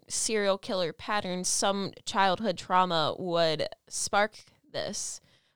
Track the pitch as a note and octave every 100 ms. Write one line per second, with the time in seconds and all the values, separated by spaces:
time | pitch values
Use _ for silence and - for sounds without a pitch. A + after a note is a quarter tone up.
0 | - - - A3 G3+ G3 - F#3+ E3 -
1 | - G3+ F#3 F3+ F3+ - G3+ G3 F#3+ -
2 | - G#3+ G3 F3+ G#3+ F3 - F#3 F3+ E3
3 | C#3+ - F3+ E3+ D#3+ D3+ - - _ -
4 | - G3+ G#3+ - - _ _ B2+ D2+ G#3
5 | - - - _ _